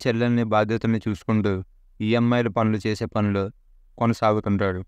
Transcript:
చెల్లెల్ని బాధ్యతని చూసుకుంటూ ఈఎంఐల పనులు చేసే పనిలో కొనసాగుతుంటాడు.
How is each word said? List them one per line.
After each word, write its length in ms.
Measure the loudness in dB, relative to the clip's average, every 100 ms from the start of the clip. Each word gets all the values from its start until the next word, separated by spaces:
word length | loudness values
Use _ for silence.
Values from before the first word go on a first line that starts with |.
చెల్లెల్ని 420 | 0 0 0 0 2
బాధ్యతని 440 | 2 2 0 0 0 -2
చూసుకుంటూ 440 | -4 -2 0 0 -2 -6 -16 -20 -6
ఈఎంఐల 480 | 0 2 2 2 0
పనులు 300 | 0 0 0
చేసే 220 | -2 -4 -4
పనిలో 280 | -2 0 0 -2 -8 _ -20 -20 -2
కొనసాగుతుంటాడు. 800 | -2 2 2 2 0 0 0 -2